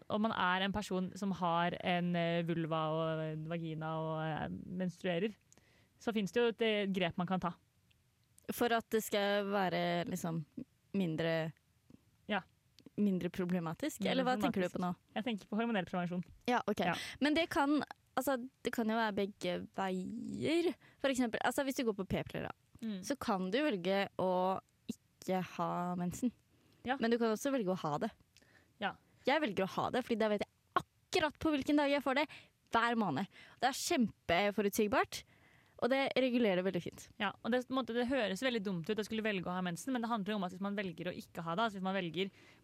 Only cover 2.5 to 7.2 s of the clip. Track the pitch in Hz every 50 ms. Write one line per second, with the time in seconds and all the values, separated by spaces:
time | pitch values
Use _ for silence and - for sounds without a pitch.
2.5 | 170 165 165 156 160 160 156 156 156 160 160 160 160 156 156 156 156 156 156 156
3.5 | 170 170 165 160 156 156 156 160 160 160 160 160 160 156 156 160 151 - - -
4.5 | 180 - - - - 180 185 180 170 - - 185 175 170 196 226 196 _ _ _
5.5 | - - _ _ _ _ _ _ _ - - 233 196 220 202 180 - 240 240 233
6.5 | 208 - 233 220 214 208 208 196 190 196 175 170 - -